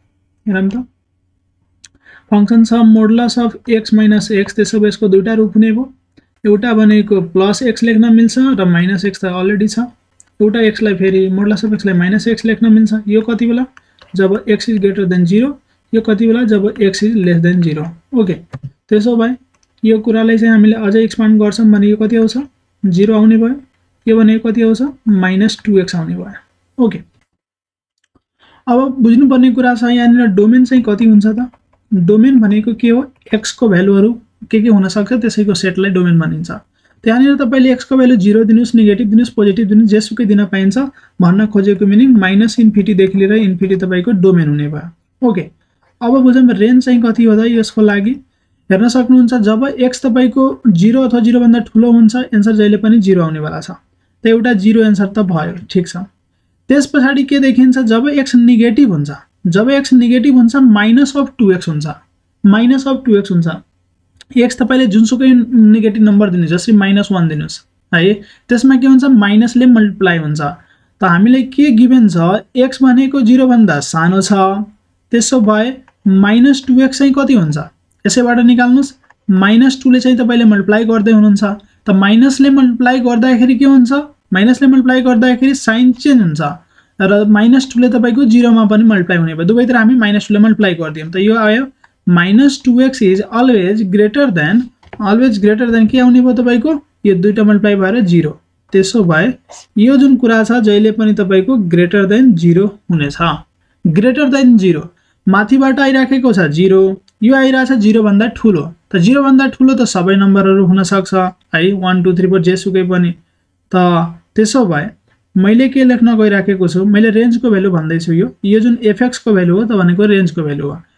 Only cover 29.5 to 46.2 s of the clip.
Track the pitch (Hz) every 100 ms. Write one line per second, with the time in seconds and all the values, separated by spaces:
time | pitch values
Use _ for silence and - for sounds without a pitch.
29.5 | 254 247 233 240 240 240 240 233 185 214
30.5 | 254 247 262 220 202 226 214 214 220 247
31.5 | _ _ _ - 190 175 214 254 262 214
32.5 | 214 214 226 233 233 269 _ - 214 -
33.5 | - 233 180 196 196 214 233 _ - -
34.5 | 220 226 208 190 214 202 254 220 214 208
35.5 | 180 190 175 196 185 175 165 165 156 170
36.5 | - _ _ _ _ 220 240 277 285 254
37.5 | 269 254 254 - 262 247 247 196 214 220
38.5 | 226 240 226 208 202 226 220 240 - 202
39.5 | 190 202 214 220 214 214 220 214 202 202
40.5 | 196 190 220 277 - _ - 175 190 214
41.5 | 208 196 185 202 208 269 226 185 196 226
42.5 | - 220 208 196 190 190 196 196 220 202
43.5 | 180 190 190 185 180 180 202 190 180 151
44.5 | 147 147 151 170 - _ - 247 185 147
45.5 | _ _ _ _ - 233 262